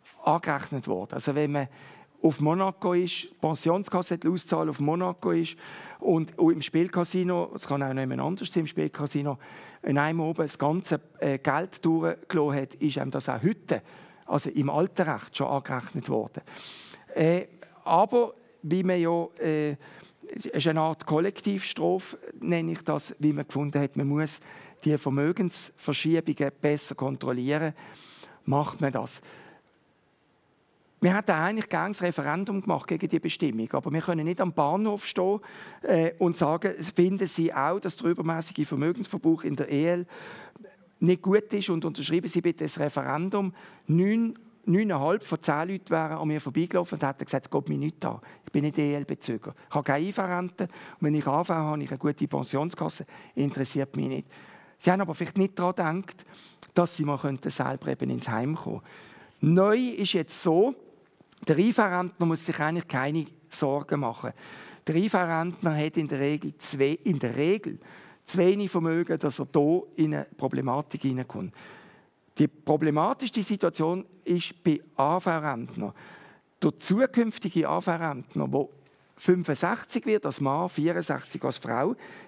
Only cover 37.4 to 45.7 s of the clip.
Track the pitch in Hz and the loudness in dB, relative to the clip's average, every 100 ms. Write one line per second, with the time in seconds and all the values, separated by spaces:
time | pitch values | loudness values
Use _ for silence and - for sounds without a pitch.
37.4 | 165 135 143 196 196 - 165 175 165 165 | 0 2 0 0 -4 -2 -2 0 0 -2
38.4 | 160 - 147 139 156 208 196 170 165 160 | -4 -4 -2 0 0 -2 -4 -2 2 2
39.4 | - 143 147 143 165 175 175 - - - | 0 -2 0 2 2 0 -2 -12 -16 -18
40.4 | - - - - _ - 170 180 190 208 | -20 -20 -20 -20 _ 0 4 4 6 4
41.4 | 214 202 196 165 160 143 139 165 170 175 | 4 -2 0 -2 -2 -4 -2 0 0 0
42.4 | 170 165 156 160 147 - 131 147 185 208 | 0 0 -4 -2 -2 -2 -2 -2 0 0
43.4 | 196 - - - - 165 196 226 226 - | 0 -4 -16 -10 0 4 4 2 0 -4
44.4 | - _ - 180 214 156 147 196 - 160 | -16 _ 2 2 4 2 2 0 0 -4
45.4 | - 147 175 | 0 0 0